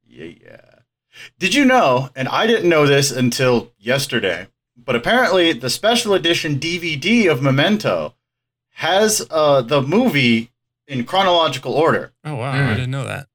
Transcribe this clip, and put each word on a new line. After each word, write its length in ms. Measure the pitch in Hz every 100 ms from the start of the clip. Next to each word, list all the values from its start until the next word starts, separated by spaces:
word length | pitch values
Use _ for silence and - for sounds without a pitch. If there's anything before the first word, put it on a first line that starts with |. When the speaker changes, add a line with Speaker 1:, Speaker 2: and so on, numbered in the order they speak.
| _
Speaker 1:
Yeah, 160 | 62 82 -
yeah. 160 | 50 50 _ _ _ _ _ - - _
Did 120 | 185
you 120 | 269
know, 460 | 262 254 160 127 135
and 140 | 131 127
I 180 | 135 220
didn't 220 | 233 170
know 180 | 160 147
this 240 | 139 139
until 640 | 131 123 117 127 120 - _
yesterday, 720 | 104 135 139 120 98 85 95 _ _ _
but 180 | -
apparently 580 | 120 165 240 226 185 165
the 160 | 123 131
special 460 | - 208 233 208
edition 440 | 185 165 170 160 139
D 200 | 165 175
V 160 | 170 147
D 300 | 170 233 190
of 160 | 139
Memento 720 | 139 135 170 208 131 87 76 _ _ _ _ _ _
has, 520 | - 156 190 214 208 -
uh, 300 | 160 151 139
the 220 | 117 147
movie 680 | 131 196 254 147 123 113 113 _ _ _ _
in 180 | 131
chronological 680 | 120 185 190 170 160 131 131
order. 400 | 120 160 104 69 _
Speaker 2:
Oh, 140 | 151 139
wow. 160 | 131
Speaker 3:
Mm. 140 | 135 135
Speaker 2:
I 60 |
didn't 180 | 110 127
know 100 | 135
that. 220 | 110 101 143